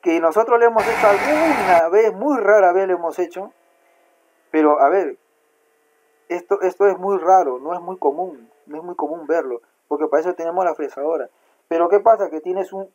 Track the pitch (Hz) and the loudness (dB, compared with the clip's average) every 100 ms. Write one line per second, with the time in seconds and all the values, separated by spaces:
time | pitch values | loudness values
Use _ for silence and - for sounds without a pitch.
0 | - 170 165 180 233 240 233 226 202 226 | 0 0 2 2 2 4 4 2 -2 0
1 | 214 202 - 302 330 262 190 170 165 196 | 2 2 0 0 0 0 2 2 4 2
2 | 220 190 262 269 196 214 190 180 190 175 | 2 0 -2 0 4 4 4 2 0 -2
3 | 165 156 175 185 202 _ _ _ _ _ | -4 -6 -8 -8 -14 _ _ _ _ _
4 | _ _ _ _ _ 156 151 147 139 190 | _ _ _ _ _ 0 2 4 4 2
5 | 160 127 _ _ _ _ _ _ _ _ | -2 -8 _ _ _ _ _ _ _ _
6 | _ _ _ 170 - 202 185 180 202 180 | _ _ _ -10 -4 -2 -2 2 0 2
7 | 190 196 170 190 156 123 143 175 175 185 | -4 -2 4 4 2 -4 -8 -10 -10 -4
8 | 147 143 180 139 117 _ _ 151 175 175 | -4 -2 -8 -12 -20 _ _ -16 -14 -8
9 | 151 165 147 165 139 117 _ _ _ 147 | -8 -8 -4 -4 -4 -10 _ _ _ -4
10 | 156 147 170 180 165 175 180 151 147 - | 0 0 -2 -6 -6 -2 -2 -4 -8 -6
11 | 147 160 127 _ _ _ _ 165 170 202 | -6 -6 -8 _ _ _ _ -2 2 2
12 | 202 220 185 156 180 185 185 190 190 | 4 2 0 -6 -8 -6 -6 -10 -14